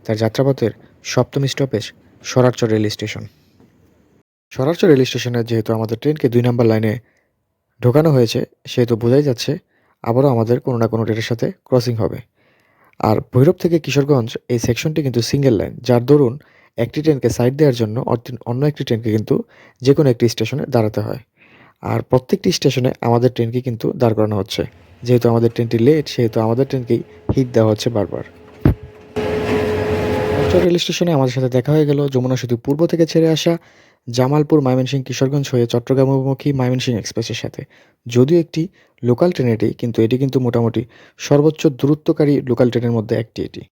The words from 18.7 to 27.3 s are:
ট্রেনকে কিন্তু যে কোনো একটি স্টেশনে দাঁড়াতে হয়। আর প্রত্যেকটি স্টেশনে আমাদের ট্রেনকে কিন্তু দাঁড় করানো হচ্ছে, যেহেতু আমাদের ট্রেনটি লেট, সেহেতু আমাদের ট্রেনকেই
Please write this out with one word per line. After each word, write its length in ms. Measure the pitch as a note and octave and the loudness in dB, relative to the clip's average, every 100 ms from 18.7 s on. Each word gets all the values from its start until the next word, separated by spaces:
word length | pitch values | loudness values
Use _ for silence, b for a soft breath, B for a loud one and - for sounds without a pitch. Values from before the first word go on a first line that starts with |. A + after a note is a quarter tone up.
| D3 | -2
ট্রেনকে 260 | C3+ A2+ A#2 G#2+ | -4 -4 0 -2
কিন্তু 180 | A2 - - b b b | 0 -4 -4 b b b
যে 120 | B2 | 2
কোনো 140 | C#3 D3 | 4 4
একটি 140 | A#2 A#2+ | 2 0
স্টেশনে 360 | - A2 C3+ - | 0 -6 -6 -2
দাঁড়াতে 260 | A#2+ A2 A2 | 0 0 -2
হয়। 200 | G#2 - _ _ b b b b | -6 -8 _ _ b b b b
আর 180 | - A2+ | -4 -4
প্রত্যেকটি 500 | - B2+ - G3 F#3+ | 0 0 0 -2 -2
স্টেশনে 380 | E3+ D3 C3 B2+ - | 0 0 0 -2 -2
আমাদের 300 | A#2 A#2 B2 | 0 2 2
ট্রেনকে 260 | A#2+ A#2 B2 | 0 -4 -2
কিন্তু 320 | B2 A2+ - - | -6 -6 -6 0
দাঁড় 140 | A#2+ | 0
করানো 220 | G#2+ G#2+ G#2 | 2 0 -2
হচ্ছে, 240 | F#2+ - - - - - | -4 -6 -6 -8 -20 -14
যেহেতু 260 | A#2+ B2 A#2 | 0 2 4
আমাদের 220 | A#2 A#2 | 2 0
ট্রেনটি 240 | A#2 A#2 A2+ | 0 -2 2
লেট, 300 | A#2+ D#3 C#3+ | 4 2 0
সেহেতু 320 | - A#2 A#2 | -2 -2 0
আমাদের 260 | A2 A#2 C3+ | -2 0 -2
ট্রেনকেই 360 | C3+ A#2 A#2+ - B - | -4 -2 -4 -4 B -8